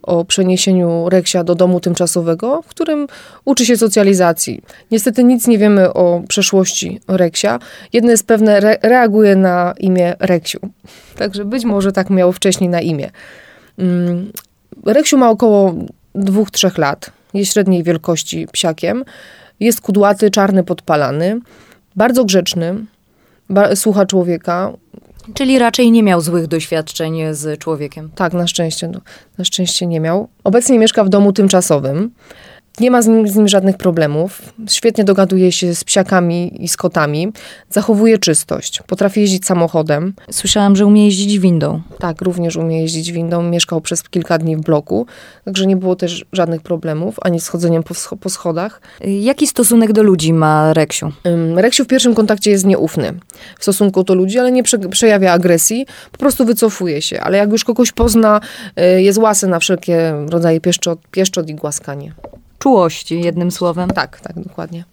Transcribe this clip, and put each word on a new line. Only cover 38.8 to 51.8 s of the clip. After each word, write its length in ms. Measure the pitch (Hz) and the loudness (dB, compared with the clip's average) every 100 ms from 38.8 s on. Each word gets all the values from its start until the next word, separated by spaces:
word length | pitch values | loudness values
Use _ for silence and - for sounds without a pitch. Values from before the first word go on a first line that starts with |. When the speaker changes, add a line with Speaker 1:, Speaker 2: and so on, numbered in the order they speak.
| - | -8
Speaker 1:
Potrafi 340 | 190 202 208 | -2 0 2
jeździć 240 | 208 190 - | 0 0 -2
samochodem. 680 | 180 165 170 156 147 180 196 - | 0 0 0 -2 -2 -4 -8 -10
Speaker 2:
Słyszałam, 440 | - 196 214 202 196 | -8 -2 2 4 4
że 100 | 208 | 6
umie 200 | 208 208 | 6 4
jeździć 340 | 190 202 208 | 2 -2 2
windą. 420 | 185 165 147 160 170 - | 2 2 0 -4 -10 -10
Speaker 1:
Tak, 220 | 180 160 | -8 -4
również 340 | 185 175 170 165 | -6 -4 -4 -4
umie 260 | 165 160 | -4 -2
jeździć 300 | 160 160 165 | -2 -4 -6
windą. 320 | 170 165 170 | -6 -4 -2
Mieszkał 380 | 170 170 - 165 | -2 -2 -2 -6
przez 220 | 156 170 | -4 -8
kilka 340 | - 180 165 165 | -6 -8 -2 -2
dni 200 | 160 156 | -2 -4
w 40 | |
bloku, 440 | 156 151 147 202 240 - - - - | 0 -2 0 -6 -6 -12 -20 -16 -8
także 220 | 190 190 | -2 0
nie 80 | 190 | 0
było 200 | 185 185 | 0 -2
też 300 | 175 170 - | -4 -8 -8
żadnych 280 | 185 165 165 | -4 -2 -2
problemów, 540 | - 170 165 156 180 214 | -6 -6 -4 -6 -6 -6
ani 180 | - 170 | -4 -4
z 80 | - | -4
chodzeniem 360 | 170 170 165 | -4 0 0
po 100 | 165 | -2
scho-, 240 | 175 - - | -10 -12 -10
po 120 | 190 | -10
schodach. 520 | - 175 165 202 - - - - 196 | -8 -6 -6 -8 -12 -20 -10 -6 -2
Speaker 2:
Jaki 260 | 220 277 294 | 0 0 -2
stosunek 460 | - 247 233 226 | 0 2 2 2
do 100 | 214 | 4
ludzi 300 | 214 180 160 | 4 4 2
ma 400 | 165 156 156 156 | 2 2 2 2
Reksiu? 380 | 160 151 - 156 143 180 | 2 0 -4 -8 -6 -4
Speaker 1:
Ym, 340 | 170 165 170 | -2 0 2
Reksiu 240 | 220 247 | 0 0